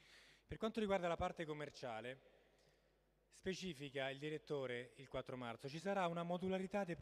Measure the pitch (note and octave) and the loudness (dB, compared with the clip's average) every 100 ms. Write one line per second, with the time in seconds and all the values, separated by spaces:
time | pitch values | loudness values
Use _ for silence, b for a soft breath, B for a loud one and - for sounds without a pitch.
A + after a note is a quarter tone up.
0 | B B B B - D3+ A3 A3+ G#3 G3 | B B B B -10 0 2 2 4 4
1 | F3 E3 F3+ F3 D#3 D3+ C#3+ - B2+ A2 | 4 4 2 0 -2 -2 -6 -6 -4 -4
2 | A#2+ C3+ - - b b b b b b | -4 -8 -14 -20 b b b b b b
3 | _ _ _ - G3 F3 F#3 C#3 C#3+ C3+ | _ _ _ -6 -4 -2 -4 -6 -4 0
4 | C3+ C#3 D3+ D#3 - C#3+ B2+ A#2+ B2+ - | 0 0 -4 -4 -2 -2 0 -2 -6 -12
5 | C3 C3 B2+ B2+ A#2+ A2+ C#3 D#3+ F#3+ G3+ | -6 -6 -4 -4 -4 -4 -6 -2 2 4
6 | F3 E3+ E3+ F3 F#3 F#3 F#3+ G3+ F3+ D#3 | 4 2 0 2 2 2 2 2 2 -2